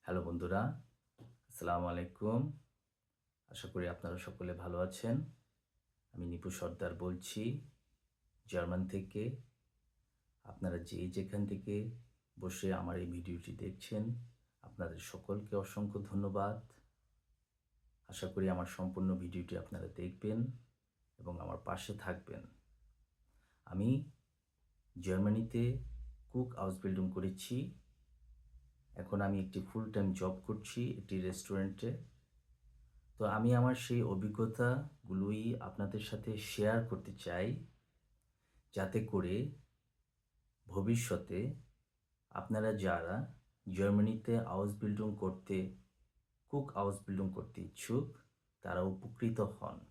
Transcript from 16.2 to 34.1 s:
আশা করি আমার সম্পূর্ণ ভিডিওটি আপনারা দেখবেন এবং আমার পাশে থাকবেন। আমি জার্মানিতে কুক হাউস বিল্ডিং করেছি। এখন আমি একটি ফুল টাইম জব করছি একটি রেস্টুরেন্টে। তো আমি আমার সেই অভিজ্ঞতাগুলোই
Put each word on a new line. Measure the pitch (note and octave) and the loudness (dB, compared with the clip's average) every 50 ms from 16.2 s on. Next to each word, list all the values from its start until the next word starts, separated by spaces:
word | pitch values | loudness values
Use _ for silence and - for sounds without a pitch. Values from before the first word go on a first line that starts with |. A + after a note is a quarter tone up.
| G2+ G2 F#2+ G2+ G2 G2+ G#2+ A2 - - - - _ _ _ _ _ _ _ _ _ _ _ _ _ _ _ _ _ _ _ _ _ _ _ _ _ - | 0 2 2 2 2 2 0 -2 -8 -14 -20 -20 _ _ _ _ _ _ _ _ _ _ _ _ _ _ _ _ _ _ _ _ _ _ _ _ _ -14
আশা | F#2+ - - F#2 | -8 -6 -6 -2
করি | - G2+ F#2+ F#2 | 0 2 4 4
আমার | F2+ F2+ F2 F2 - | 4 2 0 -2 -2
সম্পূর্ণ | - F#2 F#2 F#2 F#2 F#2 F#2 F#2 | -2 -2 -2 0 2 4 4 4
ভিডিওটি | F2 F2+ F2 F2 F#2 F2 - F#2 | 2 0 -2 -4 -4 -4 -2 -4
আপনারা | F#2 - - - F2+ F2+ F2+ - - | -6 -4 -6 -6 -6 -6 -6 -6 -6
দেখবেন | F2 F#2 - - - G#2 G#2+ A#2 A#2+ C3 B2 - - _ _ _ _ _ _ _ _ _ _ _ | -6 -6 -6 -2 -2 0 2 2 2 0 -2 -8 -12 _ _ _ _ _ _ _ _ _ _ _
এবং | - F2 F2 E2+ | -8 -8 -6 -6
আমার | E2+ F2 F2 F2 - | -4 -6 -6 -4 -2
পাশে | - F2 F#2 - - G2+ - | -4 -4 -4 -4 -6 -6 -6
থাকবেন। | - F#2 F#2 - - - - - - - - - _ _ - _ - - _ _ _ _ _ _ _ _ _ _ _ _ _ _ _ | -4 -4 -6 -6 -6 -10 -12 -10 -12 -14 -18 -20 _ _ -20 _ -20 -20 _ _ _ _ _ _ _ _ _ _ _ _ _ _ _
আমি | - F2+ F#2 G2+ A#2 C3 C#3+ D3+ - - _ _ _ _ _ _ _ _ _ _ _ _ _ _ _ _ | -4 0 2 4 4 4 4 2 -4 -12 _ _ _ _ _ _ _ _ _ _ _ _ _ _ _ _
জার্মানিতে | F2+ F2 F#2 F#2 F#2 G2+ G#2 G#2+ A2+ A2+ A#2 - A#2 A#2+ A#2+ C3 C3 - - - - - - - - - - | -6 0 2 4 4 6 6 4 4 2 0 2 4 4 4 2 0 -4 -6 -8 -8 -10 -10 -12 -16 -20 -4
কুক | - B2+ B2+ B2 - | -2 -2 -2 -2 -2
হাউস | - G2 F#2+ F#2 - | -2 -2 -2 -2 0
বিল্ডিং | - G2 F#2+ F#2 F#2+ F#2 F#2 | 0 0 2 2 2 2 0
করেছি। | F#2+ F#2 F#2+ F#2 - - - B2 B2+ - - - - - - - _ - _ - - - - - - - - - - - - _ _ _ _ - - | 0 0 0 -2 -4 -4 -2 -2 -2 -2 -2 -8 -14 -20 -20 -20 _ -20 _ -20 -20 -20 -20 -20 -20 -20 -20 -20 -20 -20 -20 _ _ _ _ -12 -10
এখন | F#2 - - G2+ | -6 0 2 2
আমি | G2+ G2 G2+ G2 | 4 4 4 2
একটি | F#2+ F#2 - F#2+ - - | 0 0 -2 -4 -4 -2
ফুল | - A2 A2 G#2+ - | -2 -2 -2 0 2
টাইম | G#2 G2 F#2+ F#2 | 4 4 4 4
জব | F#2 F#2 F#2 F#2 - - | 2 2 0 0 -2 -4
করছি | - A2 A2 - - - B2 A#2+ - A#2+ - | -4 -4 -4 -4 -6 -2 -2 -2 0 -2 -4
একটি | - - G2 F#2 F#2 | -4 -2 -2 0 0
রেস্টুরেন্টে। | F#2 F#2 - - - G2+ F#2+ F#2+ G2 G2 - - A#2 - - - - - - _ _ _ - _ _ - _ _ - - - - - _ - _ - - | 0 -2 -4 -4 -2 0 0 2 0 -2 -2 -2 -2 -2 -4 -8 -14 -18 -20 _ _ _ -20 _ _ -20 _ _ -20 -20 -20 -20 -20 _ -20 _ -20 -4
তো | - A2 G2+ G2+ | 0 2 2 4
আমি | G#2+ A2+ A#2+ B2 | 4 6 6 8
আমার | A#2+ B2 B2+ B2+ B2+ - | 8 8 6 4 2 0
সেই | - B2 A#2+ | 2 2 2
অভিজ্ঞতাগুলোই | A2+ - | 4 2